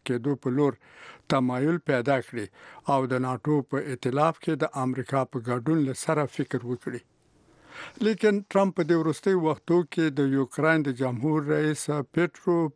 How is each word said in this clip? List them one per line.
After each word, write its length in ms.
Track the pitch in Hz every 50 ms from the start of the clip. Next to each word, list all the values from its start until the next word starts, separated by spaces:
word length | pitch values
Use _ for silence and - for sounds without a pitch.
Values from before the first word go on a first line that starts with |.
| - -
کېدو 260 | 127 120 117 143 143 127 -
په 100 | 135 123 135
لور 200 | 147 143 131 - _ - - - - - - - _ - -
تمایل 460 | 135 127 127 123 127 135 151 170 170 - -
پیدا 260 | 143 123 120 139 139 131 113 -
کړي 180 | - 120 104 98 - - - - - - - - 143
او 160 | 135 131 123 131
د 60 | 127 127 127
ناټو 320 | 127 117 - 151 151 147 135 - -
په 80 | 139 -
ائتلاف 580 | 147 131 123 - 127 120 139 151 165 160 - -
کې 200 | - 160 139 -
د 20 | - - 139 127
امریکا 400 | 127 127 127 123 - - 135 131
په 180 | - - 131 113 117
ګډون 360 | 123 123 117 151 160 165 147 135
له 100 | 127 - -
سره 200 | - 160 151 147 131 - -
فکر 220 | 135 - - 123 117 120
وکړي. 340 | 123 120 - - 120 120 - _ _ _ _ _ _ _ _ _ _ _ _ - - - - - - - 220 208
لیکن 340 | 220 185 - 214 208 202 196 -
ټرمپ 320 | - 196 196 190 175 -
په 80 | 170 147
دې 80 | 170 165 160
وروستي 320 | 160 147 - - 202 190 185 165
وختو 400 | 156 151 - - - 170 175 175 -
کې 260 | - - 165 156 143 139 143
د 100 | 139 135 135
یوکران 500 | 135 123 - - 143 156 160 160 147 143
د 80 | 127 120 135
جمهور 500 | 127 123 113 117 156 156 156 147 143 151
رئیس 320 | 151 151 151 151 - - - 147 147 135 - -
پیټرو 420 | - 170 170 - - - - 175 170 165 151 139